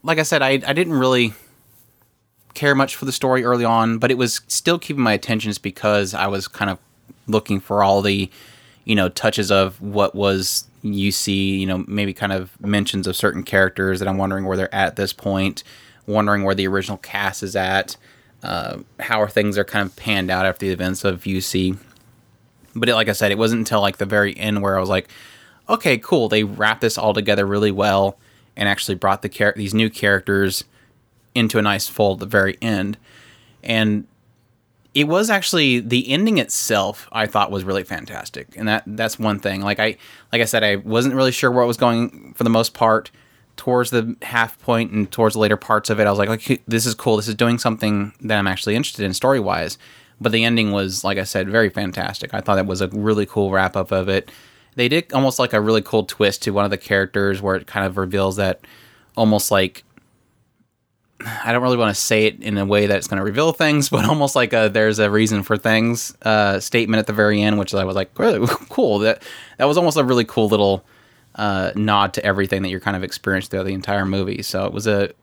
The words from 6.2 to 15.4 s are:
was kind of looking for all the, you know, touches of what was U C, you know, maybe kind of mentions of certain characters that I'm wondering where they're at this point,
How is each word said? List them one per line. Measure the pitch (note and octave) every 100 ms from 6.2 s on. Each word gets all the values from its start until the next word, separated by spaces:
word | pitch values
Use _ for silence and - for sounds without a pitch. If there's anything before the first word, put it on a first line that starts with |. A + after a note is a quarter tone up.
| G2
was | G2 -
kind | - G2+
of | F#2 _ _ _ - -
looking | G#2+ - G2
for | - G2+
all | G2 G2+
the, | G2+ G2 F#2+ - - - _ _
you | -
know, | G#2 F#2
touches | - A2 - G2
of | G2 F#2+ F#2+
what | G2+ G2+ G2
was | F#2+ G2+ F#2+ F#2 - - _
U | G#2+ G2+ G2
C, | - - G2 G2 G2
you | F#2+
know, | F#2 -
maybe | G2+ G2+
kind | F#2 G2+
of | F#2+ F#2 _
mentions | G2+ G#2 G2+ G2
of | F#2
certain | F2+ G#2 F2+
characters | - G2 F#2+ - F#2+ F#2
that | G2
I'm | F#2+
wondering | F#2+ F#2+
where | F#2+ F#2+
they're | F#2+
at | G2 F#2
this | - G2
point, | - G2+ G2